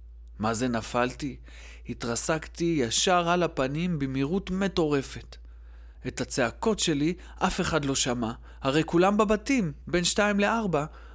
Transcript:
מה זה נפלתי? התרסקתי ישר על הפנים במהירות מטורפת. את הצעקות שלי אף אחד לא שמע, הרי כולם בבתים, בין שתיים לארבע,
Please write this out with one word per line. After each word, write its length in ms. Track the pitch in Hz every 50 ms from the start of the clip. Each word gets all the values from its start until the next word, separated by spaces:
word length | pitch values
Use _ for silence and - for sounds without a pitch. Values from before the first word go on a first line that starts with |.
| - - - - - - - -
מה 140 | 101 110 113
זה 140 | 107 127 127
נפלתי? 720 | 117 113 104 - - 123 120 127 123 - - 139 123 - - - - - - - - - - -
התרסקתי 880 | 120 117 - 120 117 117 - - 165 160 - - - - 170 170 170 151
ישר 500 | 123 113 113 - - 196 180 175 170 170
על 140 | 175 180 175
הפנים 560 | 160 165 156 135 131 139 156 175 185 175 147
במהירות 520 | 139 135 131 135 139 139 175 196 - -
מטורפת. 840 | 180 190 196 190 180 - 165 151 147 139 131 - - 117 - - - - - - - - - - - - - - - - - 127
את 140 | 123 -
הצעקות 580 | 127 - - - 127 113 110 - - 226 214 -
שלי 340 | - - 156 139 143 160 180 - - - -
אף 260 | - - 185 175 -
אחד 240 | 180 147 165 156 143
לא 100 | 135 135
שמע, 360 | 131 - 139 120 123 120 110 117 - - - - -
הרי 220 | - 135 135 156 156
כולם 320 | - - 170 180 190 208 208
בבתים, 560 | 220 202 214 208 214 - 277 262 196 156 139 - - -
בין 160 | 139 175 175
שתיים 360 | 165 - - 208 208 208 196
לארבע, 460 | 202 208 214 233 220 196 160 143 147 156 - - - - -